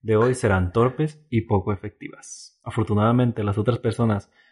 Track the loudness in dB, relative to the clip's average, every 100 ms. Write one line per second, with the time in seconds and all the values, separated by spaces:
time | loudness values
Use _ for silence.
0 | 2 2 2 2 0 2 2 2 0 0
1 | -6 -6 _ -4 0 -2 0 -6 -8 _
2 | -18 -18 -20 -20 -20 _ -8 -4 0 2
3 | 2 2 0 -2 -4 -2 -2 -2 -2 -2
4 | 0 -2 -6 _ _